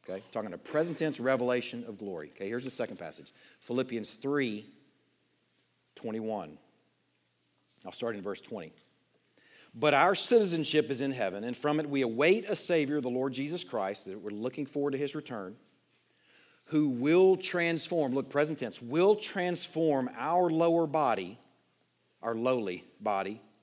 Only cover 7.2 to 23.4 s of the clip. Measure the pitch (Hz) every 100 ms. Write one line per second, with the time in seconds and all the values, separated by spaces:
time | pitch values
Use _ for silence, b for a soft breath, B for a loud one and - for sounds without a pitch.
7.2 | _ _ _ _ _ _ 92 - 117 104
8.2 | 98 98 - 107 80 - _ _ _ _
9.2 | _ _ B B B 117 147 139 170 196
10.2 | - 240 202 170 143 156 - 131 139 127
11.2 | 101 95 113 123 147 151 147 139 123 113
12.2 | 151 214 196 202 - 170 139 147 127 123
13.2 | 135 127 143 170 - 117 98 104 - 98
14.2 | 101 104 120 - 139 147 143 135 143 151
15.2 | 147 120 92 110 _ _ _ b b b
16.2 | b b b b _ 156 151 120 139 170
17.2 | 190 185 - 180 170 165 - 170 139 131
18.2 | 135 143 151 156 120 - 120 147 190 208
19.2 | - 196 180 175 - 156 160 139 123 -
20.2 | 139 175 180 160 170 165 165 156 139 104
21.2 | 90 113 _ _ _ _ _ _ _ _
22.2 | 113 113 123 127 101 90 - _ 107 101
23.2 | 98 110